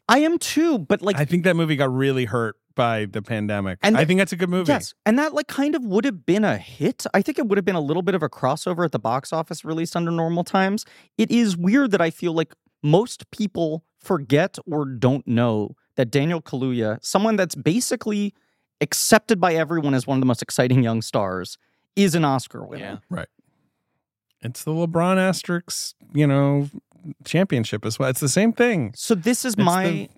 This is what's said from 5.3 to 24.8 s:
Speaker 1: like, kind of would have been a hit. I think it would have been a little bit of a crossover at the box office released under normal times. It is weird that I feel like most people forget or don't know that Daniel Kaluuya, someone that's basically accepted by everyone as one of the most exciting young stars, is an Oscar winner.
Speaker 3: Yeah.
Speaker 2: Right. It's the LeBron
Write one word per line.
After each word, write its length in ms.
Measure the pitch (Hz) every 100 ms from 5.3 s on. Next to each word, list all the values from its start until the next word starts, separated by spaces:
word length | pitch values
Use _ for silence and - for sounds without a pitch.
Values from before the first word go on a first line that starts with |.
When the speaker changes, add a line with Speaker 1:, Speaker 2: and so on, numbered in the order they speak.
Speaker 1:
like, 140 | 285 302
kind 260 | - 285 311
of 80 | 240
would 180 | 190 269
have 200 | 190 123
been 180 | 190
a 140 | 208 104
hit. 480 | - 123 156 262 -
I 80 | 190
think 180 | 202 302
it 80 | 240
would 100 | 196
have 80 | 185
been 100 | 175
a 60 |
little 220 | 143 165
bit 100 | 180 190
of 60 |
a 80 | 156
crossover 540 | - 131 151 - 170 170
at 60 |
the 80 | 127
box 320 | 113 127 -
office 300 | 160 160 170 151
released 300 | 160 165 170
under 160 | 170
normal 320 | 165 165 170
times. 420 | 175 196 190 208 - - _ -
It 140 | 220
is 240 | 233 226 170
weird 340 | 175 247 269
that 100 | 190
I 80 | 165
feel 220 | - 170
like 200 | 165 160 _ _ _
most 480 | 147 165 240 - -
people 520 | - 208 - 160 160 - _
forget 640 | - 180 135 143 190 - -
or 160 | 151 139
don't 400 | 123 127 135 -
know 480 | 117 120 107 104 - _ -
that 160 | 123
Daniel 280 | 143 151 170
Kaluuya, 640 | - 135 131 123 107 110
someone 320 | - 185 220 208
that's 200 | 180 143
basically 800 | 131 208 - 247 220 208 202 - _ _ _ -
accepted 600 | 147 - - 220 - 208
by 140 | 180 165
everyone 400 | 151 165 143 135
as 100 | 120
one 120 | 131
of 40 |
the 60 | 127
most 160 | 117
exciting 400 | - - 127 127
young 180 | 117 113
stars, 560 | - 127 98 92 85 - _ _ _ -
is 180 | 196
an 100 | 165 151
Oscar 380 | 135 - 117
winner. 200 | 98 -
Speaker 3:
Yeah. 140 | 101 104 -
Speaker 2:
Right. 180 | 175 - _ _ _ _ _ _ _ _ _ _ _
It's 220 | 123 -
the 80 | -
LeBron 460 | 160